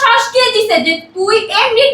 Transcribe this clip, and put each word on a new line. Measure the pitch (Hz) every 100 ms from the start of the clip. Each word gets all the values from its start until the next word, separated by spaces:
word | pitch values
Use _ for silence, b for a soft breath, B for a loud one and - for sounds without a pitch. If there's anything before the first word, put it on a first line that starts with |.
সাহস | 539 466 466
কে | 508 494 453
দিছে | 427 330 320
যে | 320 - 370
তুই | 392 440 - 403
এমনি | 494 453 554